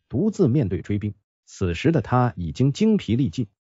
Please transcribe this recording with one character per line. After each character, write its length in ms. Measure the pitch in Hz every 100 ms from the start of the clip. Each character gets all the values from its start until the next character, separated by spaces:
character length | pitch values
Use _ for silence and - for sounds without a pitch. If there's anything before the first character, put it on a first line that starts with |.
| -
独 200 | 117 214
自 160 | 208 156
面 220 | 135 104
对 140 | 87
追 160 | - 104
兵。 160 | 104 - _ _ _
此 260 | - 92
时 180 | 85 -
的 120 | 165
他 320 | - 123 123 -
已 160 | 85
经 220 | - 131
精 240 | 135 220 214
疲 180 | - 123
力 140 | 123
尽， 160 | - 117 _ _